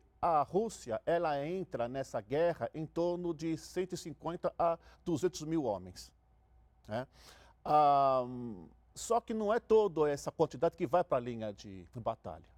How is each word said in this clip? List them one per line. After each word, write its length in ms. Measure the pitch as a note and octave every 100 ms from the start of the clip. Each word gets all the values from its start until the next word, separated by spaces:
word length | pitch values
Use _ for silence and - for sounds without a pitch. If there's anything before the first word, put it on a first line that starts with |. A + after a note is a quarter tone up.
| _ _
a 200 | E3+ D3+
Rússia, 580 | C#3 E3+ A3+ - A#2+ A2 -
ela 400 | E3+ E3 C#3+ D3
entra 420 | F#3+ E3+ B2 A#2+
nessa 320 | C3+ C3+ B2
guerra 480 | G#2 C#3+ E3+ D#3 A#2
em 120 | D3+ D#3
torno 480 | E3 F3 F3 F3
de 240 | D3+ E3 D#3
cento 360 | - F3+ F#3
e 40 | E3
cinquenta 560 | E3 C#3 D#3+ F3+ F3+ -
a 200 | E3+ E3+ - -
duzentos 400 | - D#3 F3+ -
mil 200 | D#3 E3
homens, 480 | B2 F#2+ F#2 - - _ _ _ _ _ _ _ -
né? 200 | A2 C3+ - - - - _
Ah, 600 | E3 D3+ D3 C#3 C#3 C3 B2 B2 A#2+ F#2 D#2+ - _
só 280 | - - A#3
que 120 | -
não 200 | A3 G#3
é 60 | A#3
toda 500 | - A3 G3+ D#3 D3+
essa 220 | C#3+ -
quantidade 440 | - D#3 B2+ E3 -
que 120 | D3+
vai 160 | F3
pra 160 | F3 C3
linha 340 | A#2+ A#2 A2
de 340 | G2+ G#2 F#2+ E2+ A#2+
batalha. 480 | A2+ A2+ F#2+ D#2+ -